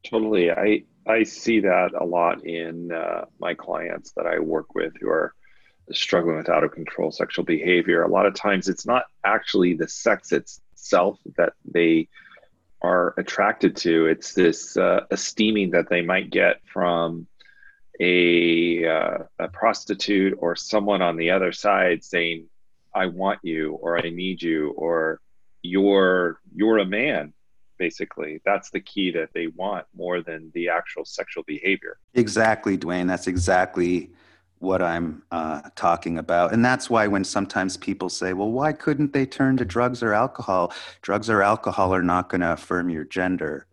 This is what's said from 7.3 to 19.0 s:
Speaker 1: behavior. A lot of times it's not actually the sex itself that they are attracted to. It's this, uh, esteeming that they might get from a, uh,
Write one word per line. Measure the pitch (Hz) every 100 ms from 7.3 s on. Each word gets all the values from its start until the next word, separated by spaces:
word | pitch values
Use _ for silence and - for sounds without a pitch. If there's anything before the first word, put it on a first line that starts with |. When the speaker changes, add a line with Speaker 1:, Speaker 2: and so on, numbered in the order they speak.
| - 87
Speaker 1:
behavior. | 80 85 90 85 85
A | 85
lot | 92 98
of | 95
times | 104 95 95
it's | 90 -
not | 127 - _
actually | 98 107 - 101 90
the | 80 82
sex | - 117 104 -
itself | 71 - - - - - 92 92 - - -
that | 85 - -
they | 85 85 80 80 - - - _ _ _ -
are | 87 90 87 -
attracted | 92 - 101 - 95 -
to. | 85 82 80
It's | 82 -
this, | - 85 82 - -
uh, | 90 90 -
esteeming | 98 - - 110 107 95
that | 85 85
they | 87
might | 85 92 95
get | 92 90 - -
from | 95 90 85 85 82 82 - - _ - _ - -
a, | 90 90 87 85 85 82 85 85 82
uh, | 80